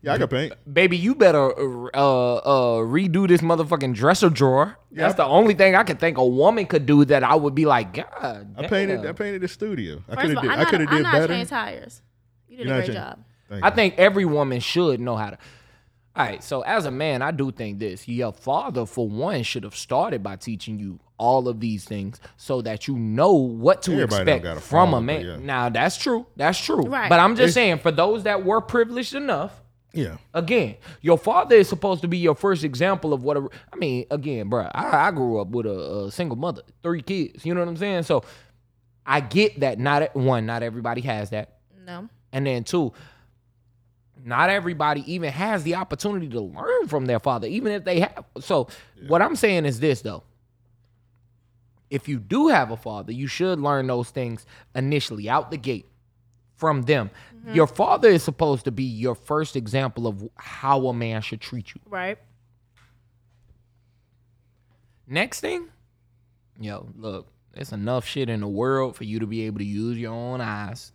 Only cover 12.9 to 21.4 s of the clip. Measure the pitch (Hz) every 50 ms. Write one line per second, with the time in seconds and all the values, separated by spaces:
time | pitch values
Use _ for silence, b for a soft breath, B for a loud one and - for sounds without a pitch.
12.9 | 117 92 - 64 58 - - _ _ _ _ _ 202 202 170 196 196 226 214 185
13.9 | - - 185 208 196 202 190 170 147 147 143 135 127 120 117 - - 175 180 160
14.9 | 131 117 120 123 117 110 107 101 101 b b b b b b b b b b b
15.9 | b _ _ _ _ - 147 180 - - - - 143 131 - - 208 220 165 143
16.9 | 127 131 151 156 139 123 131 151 165 135 139 135 120 - 117 104 101 101 110 104
17.9 | 90 104 - - 120 120 123 113 98 _ - 131 139 170 262 277 - 127 117 104
18.9 | - 127 117 107 104 113 143 185 208 135 113 - - 120 101 104 - - - _
19.9 | 127 135 180 226 160 117 98 101 98 95 - 123 110 98 - - 110 104 104 98
20.9 | 90 85 _ _ _ - 110 120 131 135